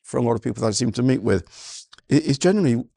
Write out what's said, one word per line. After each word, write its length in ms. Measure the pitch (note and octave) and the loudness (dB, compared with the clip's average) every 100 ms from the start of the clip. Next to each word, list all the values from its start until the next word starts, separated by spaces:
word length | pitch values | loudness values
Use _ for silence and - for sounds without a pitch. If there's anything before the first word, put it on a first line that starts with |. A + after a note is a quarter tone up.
for 140 | - B2+ | -6 -2
a 60 | |
lot 100 | A#2+ | 0
of 100 | A2 | 0
people 200 | B2 G#2+ | -4 -4
that 60 | A2+ | -2
I 40 | |
seem 180 | G2+ A#2+ | 0 -2
to 100 | A2 | 0
meet 180 | B2+ B2+ | 2 2
with, 220 | G#2+ F#2+ - - - - - - - | 2 0 -2 -16 -20 -20 -20 -18 0
i-, 40 | |
is 240 | D3+ D#3 C#3 | 0 2 2
generally, 440 | F3+ G#3 D3 A#2 - | 2 2 2 0 -4